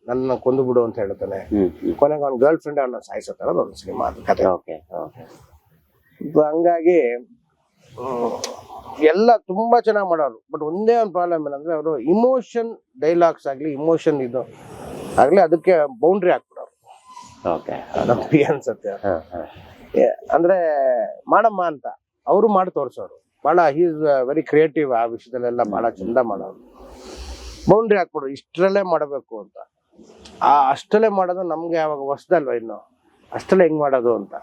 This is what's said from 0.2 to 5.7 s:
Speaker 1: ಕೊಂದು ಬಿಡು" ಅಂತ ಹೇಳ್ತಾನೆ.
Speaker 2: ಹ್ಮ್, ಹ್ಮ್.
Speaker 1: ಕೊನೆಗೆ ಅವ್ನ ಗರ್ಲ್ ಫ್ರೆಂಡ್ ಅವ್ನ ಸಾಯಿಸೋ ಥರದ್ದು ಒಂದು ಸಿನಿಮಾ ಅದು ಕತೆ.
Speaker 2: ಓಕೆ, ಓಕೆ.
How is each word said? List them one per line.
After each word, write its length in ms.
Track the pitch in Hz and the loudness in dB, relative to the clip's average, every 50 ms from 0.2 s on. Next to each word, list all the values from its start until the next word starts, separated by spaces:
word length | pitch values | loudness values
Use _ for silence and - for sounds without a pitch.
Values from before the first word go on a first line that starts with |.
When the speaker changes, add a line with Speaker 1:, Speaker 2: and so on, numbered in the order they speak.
| 131 131 127 | -2 -2 -4
Speaker 1:
ಕೊಂದು 300 | 117 - 127 127 135 135 | -2 0 -2 0 0 0
ಬಿಡು" 200 | 127 123 123 117 | 2 2 2 2
ಅಂತ 160 | 113 107 - | 0 -2 -6
ಹೇಳ್ತಾನೆ. 380 | 104 98 101 - 101 98 98 95 | -6 -6 -6 -8 -8 -8 -8 -10
Speaker 2:
ಹ್ಮ್, 320 | 95 - 110 104 95 90 | -8 -4 0 0 0 0
ಹ್ಮ್. 260 | 85 - - 95 - | -2 -4 -4 -4 0
Speaker 1:
ಕೊನೆಗೆ 280 | - 147 143 151 151 143 | 2 0 0 0 -2 -4
ಅವ್ನ 220 | 139 135 120 123 | -4 0 2 2
ಗರ್ಲ್ 140 | 147 160 160 | 2 2 0
ಫ್ರೆಂಡ್ 200 | _ 151 147 143 | _ -6 -4 -4
ಅವ್ನ 180 | 139 127 123 110 | -4 -4 -4 -10
ಸಾಯಿಸೋ 360 | - - 101 107 104 - 98 | -14 -12 -12 -12 -12 -12 -14
ಥರದ್ದು 260 | _ 95 123 170 175 | _ -6 -4 -2 -2
ಒಂದು 140 | - - 92 | -4 -4 -8
ಸಿನಿಮಾ 340 | - - 95 - - 127 - | -18 -16 -14 -8 -6 -6 -6
ಅದು 180 | - 113 104 | -6 -8 -4
ಕತೆ. 200 | - 98 - - | -4 0 2 2
Speaker 2:
ಓಕೆ, 420 | - 90 85 _ - 82 78 - _ 92 | 2 0 0 _ -12 -16 -16 -16 _ -12
ಓಕೆ. 320 | 85 80 80 - - - - - - - _ _ _ _ _ | -12 -12 -12 -16 -20 -20 -20 -20 -20 -20 _ _ _ _ _